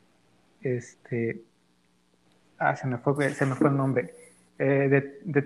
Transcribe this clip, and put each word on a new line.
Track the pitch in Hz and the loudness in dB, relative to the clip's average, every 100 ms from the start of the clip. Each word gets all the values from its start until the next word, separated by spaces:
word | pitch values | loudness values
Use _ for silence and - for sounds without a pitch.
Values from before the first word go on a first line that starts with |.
| _ _ _ _ _ _ | _ _ _ _ _ _
este, | 139 123 - - - 120 117 - - _ _ _ _ _ _ _ _ _ _ - | -4 -4 -6 -16 -6 -2 -2 -4 -12 _ _ _ _ _ _ _ _ _ _ -4
ah, | 147 139 | -2 0
se | 131 | -2
me | 120 | -2
fue, | - 143 135 | 0 0 0
se | - 135 | 0 0
me | 127 | 2
fue | 156 | 2
el | 139 | 2
nombre, | 135 123 170 - - _ _ - | 0 0 -4 -8 -20 _ _ -2
eh, | 135 139 139 | 2 2 4
The, | 139 135 - 185 | 2 0 -8 -2
The | 143 | 0